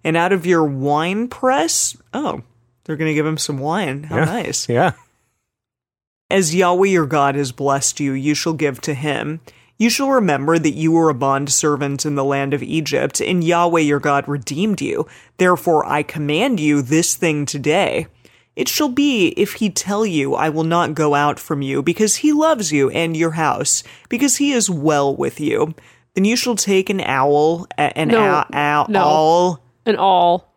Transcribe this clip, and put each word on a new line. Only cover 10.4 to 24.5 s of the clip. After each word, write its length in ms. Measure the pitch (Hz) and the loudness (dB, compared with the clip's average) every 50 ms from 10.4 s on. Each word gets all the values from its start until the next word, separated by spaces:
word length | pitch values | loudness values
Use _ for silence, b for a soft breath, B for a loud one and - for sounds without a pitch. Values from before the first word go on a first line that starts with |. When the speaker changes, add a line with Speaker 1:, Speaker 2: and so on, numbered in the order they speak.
| 139 151 165 | 2 2 2
Speaker 1:
that 140 | 170 156 156 127 | 2 2 0 -2
you 180 | 127 160 160 | 0 0 2
were 180 | 165 165 165 156 | 4 4 4 2
a 40 | 143 | 2
bondservant 920 | 120 139 135 135 139 143 123 - - - 151 147 131 147 147 139 135 - | 2 0 0 0 0 -2 -2 -2 0 0 0 0 0 -2 -4 -4 -4 -4
in 100 | 151 143 | -4 -2
the 80 | 143 135 | -2 0
land 300 | 139 139 139 139 139 143 | 0 0 -2 -2 -2 -4
of 100 | 143 - | -4 -4
Egypt, 560 | - 147 160 151 151 143 139 - 143 - - | -4 -4 -4 -2 -2 -2 -2 -2 -2 -2 -4
and 220 | - - 185 180 165 | -2 -2 0 0 0
Yahweh 380 | 165 170 170 175 170 165 165 | 2 2 2 2 2 2 2
your 180 | 156 147 143 139 | 2 2 0 0
God 280 | 120 151 143 143 139 | 0 0 0 0 0
redeemed 540 | - 143 143 117 - 143 147 196 220 196 - | -4 -6 -6 -6 -8 -4 -4 -2 -2 -2 -2
you. 240 | 139 - - - 156 B B B B B B | -4 -4 -4 -4 -6 B B B B B B
Therefore, 480 | - 185 185 180 - - 180 165 151 143 | 0 2 2 2 2 2 2 2 2 2
I 160 | - 143 151 | 0 -2 -2
command 580 | 151 - - 160 147 143 147 165 233 285 240 180 | -4 -4 -6 -6 -4 -2 0 0 0 0 0 0
you 220 | 151 151 147 143 | 2 2 2 2
this 340 | 131 117 151 160 170 - - | 2 2 0 2 2 0 -2
thing 300 | - 180 165 151 147 143 | -2 -2 -2 0 -2 -4
today. 600 | 135 - 143 127 147 151 190 190 - - - 160 - b b b b b b b b b | -6 -6 -4 -2 0 2 2 0 0 -2 -4 -6 -8 b b b b b b b b b
It 140 | - 254 - | -6 -6 -4
shall 180 | - - 302 | -2 -2 -2
be, 420 | 277 247 277 285 294 262 220 180 - - | 0 0 0 0 2 2 2 2 0 2
if 180 | - 208 196 - | 0 -2 -2 0
he 140 | - 226 202 | -4 -4 -2
tell 360 | - - - 185 202 208 226 | -2 -4 -6 -4 -2 -2 -2
you, 280 | 208 170 147 139 139 139 | 0 0 0 0 0 0
"I 140 | - - | 0 0
will 160 | 160 147 156 160 | 0 0 -2 -2
not 300 | 160 170 175 170 - 156 | 0 0 0 0 0 0
go 180 | 160 156 147 143 | 0 0 2 2
out 260 | 143 147 147 135 - | 2 2 0 -2 -4
from 220 | - - 160 143 | -6 -6 -6 -6
you," 220 | 139 135 135 143 135 | -4 -4 -4 -2 0
because 320 | 165 170 - 214 208 - | -2 0 0 0 0 0
he 140 | - - 302 | 0 2 2
loves 400 | 294 294 311 320 311 233 208 151 | 2 4 2 2 2 0 -2 -2
you 180 | 151 143 139 131 | 0 2 2 2
and 240 | - 151 170 165 165 | 0 -2 -2 -2 0
your 140 | 156 165 165 | 0 -2 -2
house, 520 | 156 165 160 143 - - 147 - - - B B B B B | 0 0 0 0 0 0 -2 -2 -2 -4 B B B B B
because 300 | B 247 233 277 277 - | B -2 0 0 0 2
he 160 | - 285 285 | 0 0 0